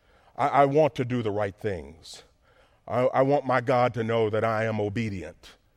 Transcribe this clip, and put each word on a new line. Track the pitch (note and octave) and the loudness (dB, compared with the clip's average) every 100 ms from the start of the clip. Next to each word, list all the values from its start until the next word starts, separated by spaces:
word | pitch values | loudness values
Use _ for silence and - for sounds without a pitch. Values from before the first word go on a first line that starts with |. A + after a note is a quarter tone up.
| _ _ _ - | _ _ _ -4
I, | C3+ | 0
I | B2+ C#3+ | 4 4
want | C#3+ D#3 | 4 2
to | - | 0
do | B2 B2+ | -4 -2
the | A2 | -2
right | G2+ G#2+ - | -2 -2 -4
things. | G#2+ F2+ C#2 D#2+ - - - _ _ _ _ _ - | -6 -6 -8 -16 -20 -20 -20 _ _ _ _ _ -6
I, | A2+ B2+ | -2 0
I | B2 | 2
want | C3+ C#3+ C3 | 2 2 2
my | B2+ | 0
God | B2 B2+ B2 | 2 2 0
to | A#2+ | 0
know | A2+ A#2 A2 | -2 0 0
that | G#2+ | 0
I | A2 A2 | 0 0
am | A2+ G#2+ | -2 -2
obedient, | G#2 G2+ A2+ F#2+ D#2 - - - _ | -2 -2 -4 -6 -10 -16 -20 -20 _